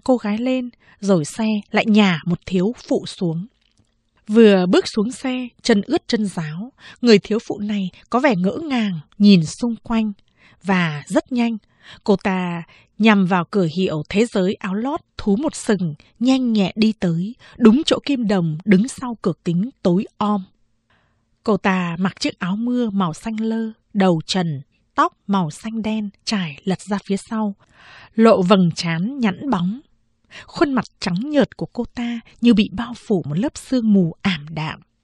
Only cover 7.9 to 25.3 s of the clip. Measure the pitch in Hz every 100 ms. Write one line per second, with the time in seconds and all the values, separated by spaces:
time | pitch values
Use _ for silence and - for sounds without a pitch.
7.9 | - - 233 285 185 185 - 320 254 208
8.9 | 170 - - 202 190 156 - 240 226 -
9.9 | 226 220 202 _ _ _ _ 190 185 165
10.9 | 147 - 180 - 247 233 220 _ _ -
11.9 | - - 196 214 185 180 170 165 - _
12.9 | - 220 202 180 185 165 208 165 156 190
13.9 | 156 151 196 240 208 185 - 190 196 254
14.9 | 330 _ - - 202 302 - - 202 175
15.9 | 147 _ - 247 262 247 220 185 - 220
16.9 | - 180 165 196 247 - - 226 247 330
17.9 | - - 269 208 196 165 151 208 185 254
18.9 | - 254 226 - - - 175 233 - 190
19.9 | 175 294 - 208 208 185 _ _ _ _
20.9 | _ _ _ _ _ - 196 202 190 175
21.9 | 170 202 - 294 - 175 202 240 247 233
22.9 | 196 175 156 - 220 220 226 226 - _
23.9 | 202 190 165 - 190 170 139 - _ _
24.9 | - 330 _ -